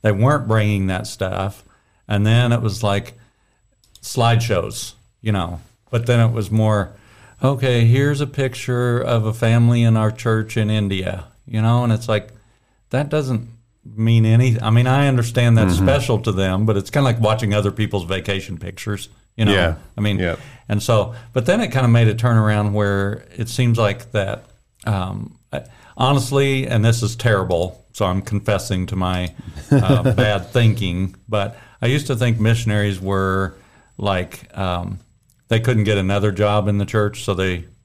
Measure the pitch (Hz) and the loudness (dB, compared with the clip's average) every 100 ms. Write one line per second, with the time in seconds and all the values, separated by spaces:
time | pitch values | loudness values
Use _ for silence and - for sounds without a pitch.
0 | 117 98 120 151 107 110 104 101 95 92 | 0 2 2 2 2 0 2 0 -2 -4
1 | - - 95 92 95 - _ _ _ _ | -6 -6 -6 -4 -6 -8 _ _ _ _
2 | - 104 107 113 123 120 113 98 104 101 | -4 0 4 4 2 0 -2 -2 -2 -2
3 | - - _ _ _ _ _ _ _ _ | -4 -18 _ _ _ _ _ _ _ _
4 | - - 117 117 117 95 53 - - - | -8 0 2 2 2 -2 -2 -8 -14 -16
5 | _ _ 110 101 87 85 - _ _ 117 | _ _ -4 -2 -4 -8 -16 _ _ -4
6 | 117 120 113 117 101 110 110 104 92 - | 0 2 2 0 -2 0 2 2 -2 -10
7 | _ - - - 131 135 131 120 117 127 | _ -20 -20 -2 -2 0 0 2 4 4
8 | 143 143 143 143 131 - - 123 123 120 | 2 0 -4 -4 -4 -4 -4 -2 0 -2
9 | - 117 110 117 117 117 117 117 117 113 | 0 0 0 0 2 4 4 4 4 4
10 | 110 113 120 110 107 - 107 110 98 95 | 0 -2 -2 -2 -2 -2 0 0 -2 -2
11 | 92 92 82 _ - 110 110 120 120 110 | -4 -8 -12 _ -8 -2 2 2 2 0
12 | 117 107 - - _ _ _ _ _ 131 | 0 -2 -4 -20 _ _ _ _ _ -4
13 | 147 151 131 117 120 - _ _ - 107 | -2 -2 -2 -4 -6 -20 _ _ -16 -2
14 | 113 113 113 113 127 113 113 113 127 135 | 2 4 6 4 4 2 2 2 4 2
15 | 143 127 117 - 120 113 98 87 95 143 | 2 2 0 2 4 4 4 4 2 2
16 | 117 107 113 95 95 92 110 101 95 147 | 0 -2 0 0 0 0 0 0 -2 0
17 | 135 117 107 110 110 104 101 104 104 101 | 0 2 0 0 0 0 0 -2 -2 -2
18 | 85 95 - 98 - 85 92 92 - 101 | -4 -6 -4 -6 -6 -10 -12 -10 -8 -8
19 | - - _ - 107 98 85 80 - - | -10 -20 _ -2 2 4 2 -2 -10 -4
20 | 104 95 90 80 - - - 104 - 110 | -2 0 -2 -4 -12 -20 -6 -4 2 0
21 | 98 - - 131 120 208 233 135 123 117 | 0 -8 -6 -4 0 0 0 0 4 4
22 | 110 110 123 113 107 104 104 104 101 98 | 4 2 2 4 4 2 0 0 0 0
23 | 98 107 - - 117 - 123 113 104 98 | -2 -6 -12 -10 -6 0 0 2 2 -2
24 | - 107 98 - - _ _ _ - 101 | -4 -4 -2 -6 -12 _ _ _ -4 -2
25 | 92 101 110 - _ 69 - - - - | -4 -8 -12 -16 _ -10 -10 -20 -20 -2
26 | 127 143 110 139 139 135 127 117 113 117 | 0 2 0 0 0 -2 0 2 2 2
27 | 107 - 120 101 90 87 92 - _ - | -2 -2 0 0 2 0 -2 -6 _ -4
28 | 98 92 - 101 - 98 - 95 90 95 | -2 -2 -2 -4 -2 -2 -2 -4 -4 -4
29 | 90 92 90 - - - - 139 110 127 | -2 -2 -6 -10 -16 -16 0 2 4 2
30 | 117 107 107 101 90 123 117 104 95 87 | 2 2 0 0 -2 2 2 2 -4 -4
31 | 95 - - 107 101 - - _ 117 143 | -6 -8 -6 -4 -4 -10 -20 _ -2 -2
32 | 147 120 120 117 107 113 113 104 104 95 | -2 -2 0 2 2 2 0 0 -2 -2
33 | 95 98 95 95 95 - _ _ _ - | -2 -2 0 0 -2 -6 _ _ _ -6
34 | 101 92 90 - - - 95 87 90 95 | -2 -2 -4 -12 -16 -6 -4 -4 -6 -12
35 | _ _ _ _ _ 113 117 113 104 104 | _ _ _ _ _ 0 2 0 2 0
36 | 92 101 104 95 104 104 98 101 101 110 | 0 0 0 0 0 2 0 -2 -2 -2
37 | 104 - - 92 95 90 82 _ | -2 -4 -6 -2 -2 -4 -10 _